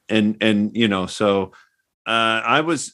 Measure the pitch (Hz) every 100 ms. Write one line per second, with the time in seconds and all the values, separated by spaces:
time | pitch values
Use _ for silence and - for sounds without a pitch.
0 | - 107 107 107 110 107 104 107 113 98
1 | 92 - 104 98 95 - _ _ _ _
2 | - 113 113 113 113 135 160 156 -